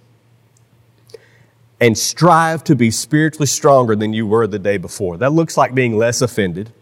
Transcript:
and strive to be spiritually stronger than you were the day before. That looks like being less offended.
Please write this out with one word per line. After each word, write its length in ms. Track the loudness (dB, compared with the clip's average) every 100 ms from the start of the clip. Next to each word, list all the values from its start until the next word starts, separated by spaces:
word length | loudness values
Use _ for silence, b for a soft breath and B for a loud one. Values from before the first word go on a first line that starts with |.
| _ _ _ _ _ _ _ _ _ _ _ b b b b b _ 0
and 180 | 0 2
strive 680 | -6 0 4 4 2 -4
to 100 | -2
be 160 | 2 2
spiritually 560 | -2 -2 -2 -2 -2 -4
stronger 480 | 0 4 4 4
than 180 | 0 -2
you 120 | -4 0
were 200 | 0 0
the 140 | -2
day 180 | -2 -4
before. 400 | -6 -6 -6 -2
That 140 | 0
looks 240 | 0 0 0
like 180 | 0
being 240 | 0 0 0
less 240 | 0 0
offended. 500 | -2 -2 -4 -4 -12 _